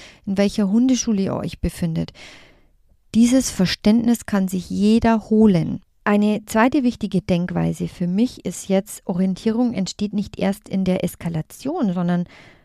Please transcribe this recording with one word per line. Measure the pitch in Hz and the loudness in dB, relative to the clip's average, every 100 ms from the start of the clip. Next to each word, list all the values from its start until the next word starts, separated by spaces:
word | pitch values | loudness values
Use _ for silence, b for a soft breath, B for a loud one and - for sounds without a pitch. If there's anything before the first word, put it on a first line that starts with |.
| B B | B B
in | 208 190 | -6 0
welcher | 202 - 196 | 0 0 0
Hundeschule | 220 262 247 - 202 | 2 2 2 0 -2
ihr | 190 - | -2 -4
euch | 165 - | -8 -6
befindet, | 175 - 170 165 165 - B B B B B _ _ _ - | -6 -4 -4 -4 -6 -10 B B B B B _ _ _ -2
dieses | 220 240 262 - | 2 4 4 0
Verständnis | - 175 - 208 233 226 233 - | 0 -2 2 2 4 2 0 0
kann | 202 185 | -2 -2
sich | 185 - | -4 -6
jeder | 185 208 226 233 226 - | 0 2 4 4 0 2
holen. | 214 220 175 147 - _ _ | 4 6 4 0 -6 _ _
Eine | 202 208 208 208 | 0 2 2 -2
zweite | - 220 247 302 | -2 2 2 2
wichtige | 247 - 196 185 | 0 -2 -2 -2
Denkweise | - 175 175 170 165 160 175 | 0 -2 0 -2 -2 -2 -8
für | - 175 | -4 -2
mich | 190 254 - | 0 -2 -2
ist | 190 - - | -10 -10 0
jetzt, | 190 202 - - | 0 0 -12 -6
Orientierung | 175 190 180 220 220 247 | -2 0 0 -2 0 0
entsteht | 196 180 - 208 | -2 -6 -4 -4
nicht | 214 196 - | -4 -6 -4
erst | 190 196 - | -4 -4 -6
in | 190 | -2
der | 185 185 | 0 0
Eskalation, | 175 - 165 160 - - 269 349 214 | -2 -6 -6 -6 -8 -10 -8 -2 -2
sondern | 180 175 175 175 b b b | -2 -2 -2 -4 b b b